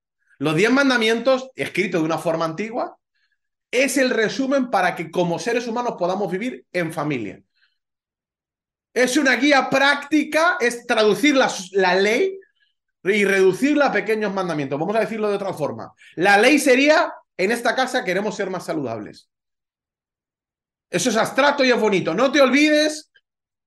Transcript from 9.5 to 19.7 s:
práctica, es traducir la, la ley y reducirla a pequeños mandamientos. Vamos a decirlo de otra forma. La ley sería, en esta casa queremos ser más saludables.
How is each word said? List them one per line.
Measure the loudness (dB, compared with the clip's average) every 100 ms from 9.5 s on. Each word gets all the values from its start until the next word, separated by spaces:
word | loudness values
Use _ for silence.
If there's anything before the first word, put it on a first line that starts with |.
| 2 2
práctica, | 2 2 0 0 -2 0 0 0 0
es | -2 -4
traducir | -2 2 2 2 2
la, | 2 0 -2 -4
la | 0 2
ley | 2 2 2 0 -4 -16 _ _ _ _ _
y | -2 2
reducirla | 2 4 2 2 2 2 2
a |
pequeños | 0 -2 -2 -2
mandamientos. | -4 -4 -4 -4 -4
Vamos | -2
a | -2
decirlo | -2 -2 -4
de |
otra | -4 -6
forma. | -6 -6 -8 -16 _ -14
La | 0 4 4
ley | 6 4
sería, | 4 4 4 4 0 -6 _ -4
en | -2
esta | -2 -2
casa | -2 -2 -2
queremos | -2 -4 -4
ser | -6 -6
más | -6
saludables. | -6 -6 -6 -8 -12 -18 _ _ _ _ _